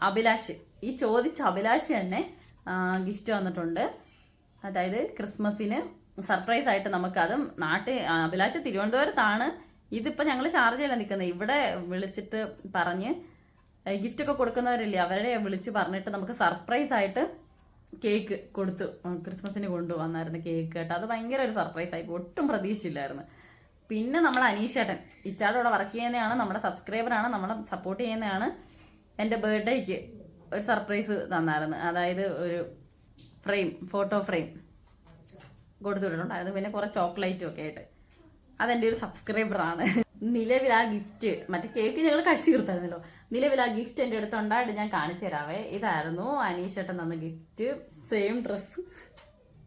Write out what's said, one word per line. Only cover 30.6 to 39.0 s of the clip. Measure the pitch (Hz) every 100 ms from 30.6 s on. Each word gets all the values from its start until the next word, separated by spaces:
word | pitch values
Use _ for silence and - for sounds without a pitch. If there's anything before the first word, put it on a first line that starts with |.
| 208
സർപ്രൈസ് | 214 208 202 208 208 -
തന്നായിരുന്നു, | 175 160 151 151 156 170
അതായത് | 175 175 180 196 147
ഒരു | 175 175 - - - _ - - - -
ഫ്രെയിം, | - 202 180 - 180
ഫോട്ടോ | 202 196 208 196
ഫ്രെയിം | 175 156 - - - - - - - - - - - - -
കൊടുത്തു | 202 196 190
വിട്ടിട്ടുണ്ടായിരുന്നു. | 165 180 190 180 196
പിന്നെ | 202 208
കുറേ | 208 208
ചോക്ലേറ്റും | 175 202 185 185 170
ഒക്കെ | - 151
ആയിട്ട്. | - - - _ - - - _ -
അതെൻ്റെ | 233 240 226
ഒരു | 226